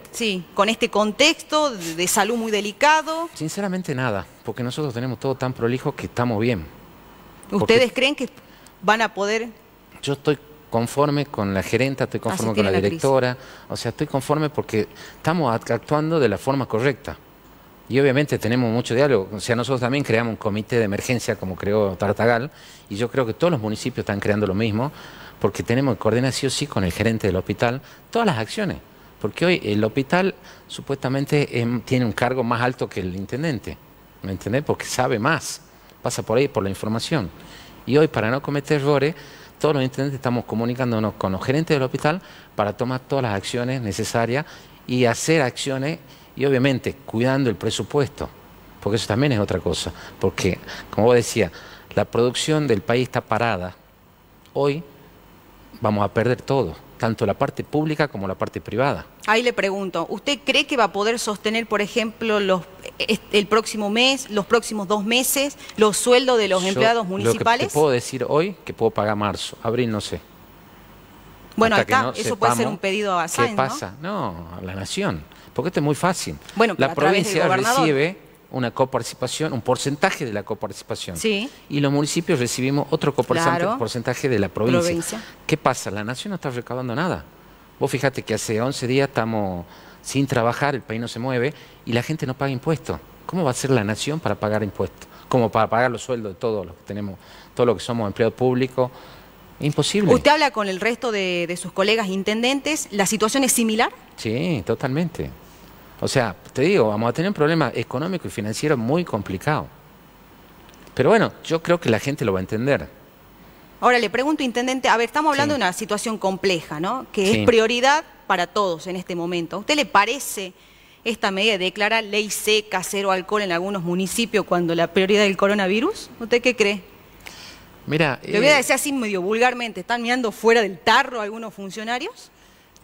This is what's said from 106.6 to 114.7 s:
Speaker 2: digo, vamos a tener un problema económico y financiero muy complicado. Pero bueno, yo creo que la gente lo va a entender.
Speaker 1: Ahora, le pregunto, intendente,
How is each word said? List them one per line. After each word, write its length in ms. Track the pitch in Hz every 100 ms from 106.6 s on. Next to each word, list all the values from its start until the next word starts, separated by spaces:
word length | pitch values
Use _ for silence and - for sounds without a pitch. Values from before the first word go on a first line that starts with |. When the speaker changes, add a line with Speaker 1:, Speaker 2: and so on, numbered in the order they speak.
Speaker 2:
digo, 260 | 156 196 110
vamos 220 | 107 117
a 20 |
tener 160 | 120 180
un 60 |
problema 380 | 202 151 165 131
económico 540 | - 117 127 165 185 101
y 20 |
financiero 460 | 104 107 110 151 139
muy 280 | 113 165
complicado. 600 | 175 110 - 95 - 147 71 - - - - - - - - - - - -
Pero 160 | - 131
bueno, 220 | 220 131 -
yo 180 | - 160
creo 180 | 175 175
que 100 | -
la 80 | 107
gente 260 | - 143
lo 80 | 120
va 60 | 95
a 40 |
entender. 460 | 95 110 131 127 73 - - - - - - - - -
Speaker 1:
Ahora, 180 | 233 247
le 120 | 214
pregunto, 320 | 233 269 311
intendente, 440 | 269 226 254